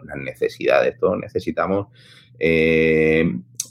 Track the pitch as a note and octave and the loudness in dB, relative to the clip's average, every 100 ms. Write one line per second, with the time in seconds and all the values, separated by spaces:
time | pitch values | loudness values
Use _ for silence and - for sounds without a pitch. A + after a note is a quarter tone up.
0 | - D2 C2+ - - - B1+ C2+ B1 - | -6 -12 -12 -4 -4 -2 2 2 2 0
1 | F#2 G2 - - - E2 E2+ G2 G2 - | -2 -2 -4 -8 -6 -4 -2 -2 -4 -12
2 | - - - - - D#2+ D#2+ D#2+ D#2+ D#2+ | -20 -20 -20 -4 0 2 2 2 4 4
3 | D#2+ D#2+ E2 B1 - - - | 2 2 0 -2 -4 -4 -4